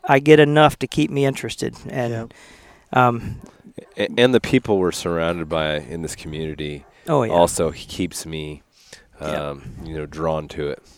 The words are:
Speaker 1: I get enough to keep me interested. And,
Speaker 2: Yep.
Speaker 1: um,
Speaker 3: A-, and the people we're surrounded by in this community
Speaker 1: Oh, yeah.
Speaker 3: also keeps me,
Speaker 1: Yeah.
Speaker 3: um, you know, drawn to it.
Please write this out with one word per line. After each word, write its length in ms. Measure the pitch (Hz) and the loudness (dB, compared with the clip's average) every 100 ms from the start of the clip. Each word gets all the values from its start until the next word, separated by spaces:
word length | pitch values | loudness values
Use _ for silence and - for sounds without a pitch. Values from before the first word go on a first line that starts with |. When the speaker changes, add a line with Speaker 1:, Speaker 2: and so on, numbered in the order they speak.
Speaker 1:
I 160 | - 139 | 2 4
get 220 | 143 151 | 8 8
enough 360 | 147 147 151 - | 8 6 4 2
to 60 | 131 | -4
keep 220 | - 151 | -2 -2
me 140 | 139 139 | 0 -2
interested. 500 | 131 117 - 127 - 135 | -2 -8 -6 -8 -8 -10
And, 240 | 131 120 | -6 -4
Speaker 2:
Yep. 220 | 113 117 - - - - - _ | -6 -10 -16 -20 -20 -20 -20 _
Speaker 1:
um, 440 | 127 123 120 - - - - - - - - | 2 4 2 -6 -12 -14 -20 -20 -20 -14 -6
Speaker 3:
A-, 140 | 104 113 | -2 4
and 160 | 123 | 4
the 80 | 120 | 4
people 360 | - 131 113 98 | 2 0 2 2
we're 140 | 90 | 2
surrounded 560 | - 87 85 82 87 78 | -2 -2 -2 -2 -2 -4
by 280 | 80 78 76 | -2 -2 -2
in 240 | 64 82 | -6 -8
this 160 | 80 - | -8 -10
community 680 | 80 78 78 73 76 71 - _ - | -10 -8 -8 -8 -8 -10 -16 _ -2
Speaker 1:
Oh, 160 | 147 | 0
yeah. 80 | 117 | 2
Speaker 3:
also 400 | 85 87 - 80 | 4 4 4 -2
keeps 540 | - - - 90 - 80 | -4 -10 -6 -6 -6 -10
me, 360 | 80 76 73 _ _ _ - _ - | -8 -10 -12 _ _ _ -20 _ -12
Speaker 1:
Yeah. 300 | 76 76 73 | -8 -6 -6
Speaker 3:
um, 100 | 69 67 - 82 | -10 -14 -16 -12
you 100 | 78 | -10
know, 100 | 76 | -10
drawn 440 | 76 80 78 76 | -6 -2 -2 -4
to 180 | 78 73 | -8 -6
it. 160 | 67 _ | -8 _